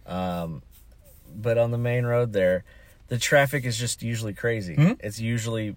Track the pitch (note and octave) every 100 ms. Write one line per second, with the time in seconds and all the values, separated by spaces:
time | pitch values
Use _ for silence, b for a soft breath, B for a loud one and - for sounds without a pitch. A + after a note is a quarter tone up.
0 | - F2+ F#2 F2 E2+ D2 - - - -
1 | - - - G#2+ A2 A#2 A#2 A#2+ A#2+ B2
2 | A#2+ A#2+ A#2+ G#2 F#2 F#2 b b b b
3 | - A#2+ - D3 C#3 C#3+ B2 A2 A#2+ -
4 | A2+ A2+ A2 G2 A#2 A2+ F#2 E2+ E3 A#3+
5 | G#2 G#2 A2+ A#2 A2+ A2+ G#2+